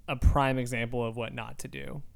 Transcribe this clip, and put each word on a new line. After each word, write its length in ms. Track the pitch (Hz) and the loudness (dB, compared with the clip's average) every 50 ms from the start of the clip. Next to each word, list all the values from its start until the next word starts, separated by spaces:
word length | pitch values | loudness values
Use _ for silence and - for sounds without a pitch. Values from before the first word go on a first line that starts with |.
| - - | -6 -6
a 80 | 143 | 0
prime 440 | 127 - - - 147 139 135 131 131 | 4 6 6 6 6 6 4 4 2
example 440 | 123 120 127 113 117 117 123 123 117 | 0 -2 -2 -2 -2 -2 0 -2 -2
of 140 | 117 110 120 | -2 -2 -4
what 160 | 113 110 - | -6 -6 -6
not 240 | 120 110 113 113 - | -8 -8 -8 -6 -6
to 80 | - - | -6 -6
do. 360 | 139 - 139 - 131 147 139 - - | -6 -8 -8 -8 -8 -8 -10 -10 -12